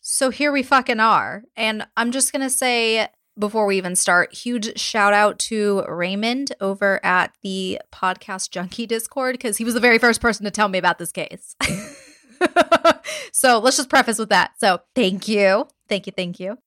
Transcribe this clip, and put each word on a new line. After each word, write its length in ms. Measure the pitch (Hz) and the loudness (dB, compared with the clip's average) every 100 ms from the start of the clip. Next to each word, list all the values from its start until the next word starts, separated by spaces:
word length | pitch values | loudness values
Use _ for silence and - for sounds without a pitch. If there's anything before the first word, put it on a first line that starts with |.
| - | -4
So 220 | - 262 | -2 -2
here 220 | - 294 | 0 0
we 100 | 277 | 0
fucking 380 | 262 269 254 226 | 2 0 2 0
are. 460 | 220 185 104 170 233 - | 4 4 0 -8 -14 -6
And 320 | 220 214 - - | -4 -4 -8 -4
I'm 140 | 233 | -2
just 200 | 262 262 | 0 -2
gonna 200 | 277 269 | -2 -4
say, 560 | - 254 240 226 220 214 _ _ - | -2 0 0 0 0 -2 _ _ -6
before 260 | 208 220 208 | -4 0 0
we 120 | 196 | 0
even 180 | 180 185 | -2 -2
start, 400 | - 175 - - | 2 4 2 -4
huge 440 | 240 240 214 220 | -6 -6 -6 -8
shout 340 | - 226 202 | -4 2 4
out 260 | 208 208 - | 4 2 0
to 440 | - 220 208 196 - | -6 -2 0 0 -2
Raymond 680 | 165 175 196 226 247 277 - | -4 -4 -4 -4 -4 -6 -4
over 420 | 196 196 202 190 | -4 0 0 0
at 300 | 185 180 - _ | 0 0 0 _
the 400 | 196 190 185 190 - | -8 -6 -6 -8 -10
Podcast 600 | - 185 185 - 190 - | -6 -4 -4 -10 -10 -8
Junkie 340 | 190 180 - 226 | -8 -10 -8 -6
Discord, 540 | 226 220 - 254 254 | -6 -6 -4 -4 -4
'cause 180 | 240 208 | -6 -4
he 60 | |
was 100 | 233 | -4
the 60 | 226 | 2
very 180 | 240 226 | 4 4
first 240 | 240 226 | 4 2
person 240 | 240 208 208 | 0 0 -4
to 60 | |
tell 160 | 208 208 | -2 0
me 100 | 190 | 2
about 220 | 175 165 | 0 -2
this 120 | 170 | -6
case. 440 | - 156 - - - | -8 -10 -12 -20 -8
<laughs> 60 | 277 185 - - - _ _ _ 359 - 330 330 339 - - 622 508 | -6 -6 -10 -20 -20 _ _ _ 0 2 4 4 4 0 -4 -12 -8
So 260 | - 262 233 | 0 4 4
let's 200 | 233 262 | 4 0
just 120 | 269 | 2
preface 300 | 285 240 220 | 2 2 0
with 100 | 214 | 2
that. 220 | 190 - _ | 2 2 _
So 220 | 208 175 _ | 2 2 _
thank 340 | - 196 190 196 | 0 0 0 -2
you. 400 | 214 196 196 302 _ _ | 4 4 4 0 _ _
Thank 160 | 202 190 | -6 -6
you, 80 | 190 | -8
thank 240 | 180 175 | -8 -8
you. 200 | 185 240 | -10 -12